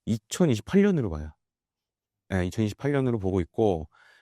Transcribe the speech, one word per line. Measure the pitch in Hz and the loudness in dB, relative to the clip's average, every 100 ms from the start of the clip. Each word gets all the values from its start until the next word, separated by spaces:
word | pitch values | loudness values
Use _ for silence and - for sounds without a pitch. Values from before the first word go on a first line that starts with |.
| - | -4
이천이십팔 | 113 - - 175 110 - 196 | -4 -4 0 0 0 0 2
년으로 | 202 175 110 | 4 2 -2
봐요. | 78 78 - _ _ _ _ _ _ _ _ - | -6 -10 -16 _ _ _ _ _ _ _ _ -4
네, | 95 90 | -2 -2
이천이십팔 | 101 110 - 143 | -2 -2 -2 -2
년으로 | 143 131 117 | 0 0 -2
보고 | 95 95 | 0 -2
있고, | 87 - 110 85 76 _ _ _ | -2 0 2 2 -4 _ _ _